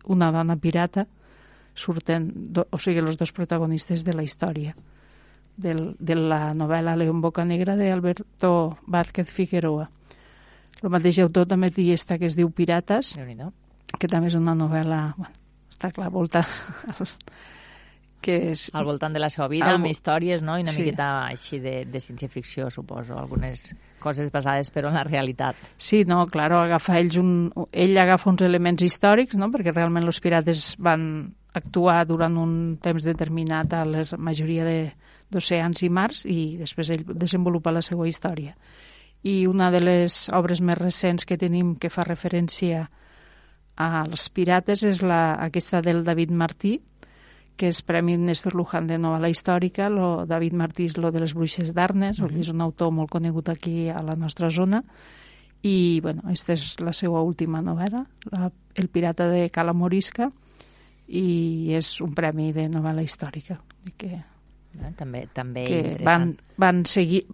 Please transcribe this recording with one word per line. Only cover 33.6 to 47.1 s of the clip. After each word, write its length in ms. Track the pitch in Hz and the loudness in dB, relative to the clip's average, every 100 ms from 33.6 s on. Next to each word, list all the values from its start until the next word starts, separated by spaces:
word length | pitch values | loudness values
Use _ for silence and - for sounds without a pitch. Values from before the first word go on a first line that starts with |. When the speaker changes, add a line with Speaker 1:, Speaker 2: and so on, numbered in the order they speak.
| 156 | 0
Speaker 1:
a 120 | 165 156 | 0 0
la 160 | 156 156 - | -2 -4 -4
majoria 460 | 165 156 156 165 165 | -4 -2 -2 0 0
de, 140 | 160 151 - _ - - | -2 -4 -8 _ -20 -6
d'oceans 500 | 180 - 170 170 170 | -4 0 0 0 0
i 60 | 175 | 0
mars 360 | 185 220 - - | 2 0 -2 -4
i 300 | 165 156 170 | -2 -2 -6
després 320 | 151 - 156 | -8 -6 -4
ell 140 | 160 170 | -4 -4
desenvolupa 640 | 165 175 185 175 170 165 | -4 -2 0 2 0 0
la 80 | 165 | 0
seva 220 | - 175 165 | -2 -2 -2
història. 500 | 160 180 156 147 - - - - - - _ | -2 -6 -6 -10 -14 -20 -20 -20 -20 -20 _
I 240 | 196 190 185 | -2 2 4
una 240 | 190 180 | 4 4
de 80 | 180 | 4
les 460 | 175 180 175 - - | 6 4 2 -2 -2
obres 320 | 180 175 175 | 0 2 2
més 160 | 180 170 | 2 2
recents 460 | 180 - 180 175 - | 0 0 0 0 -2
que 120 | 175 | -2
tenim 380 | 180 175 175 160 | 0 2 0 0
que 120 | 170 | -4
fa 140 | - | -2
referència 800 | 170 170 180 175 170 - 175 165 156 - - - - - _ _ _ - | -2 -2 -2 0 0 0 -2 -2 -4 -12 -20 -20 -20 -20 _ _ _ -4
als 500 | 160 160 156 160 - | -2 0 -2 -4 -6
pirates 520 | 190 180 180 208 202 | -2 2 2 2 0
és 160 | 208 180 | 2 2
la, 320 | 185 165 165 - | 2 4 2 0
aquesta 400 | 160 175 - 180 | -2 -4 0 0
del 220 | 170 170 | 2 2
David 260 | 170 165 165 | 2 0 0
Martí, 460 | 170 165 - 202 240 _ _ - | 0 0 -2 -2 -2 _ _ -20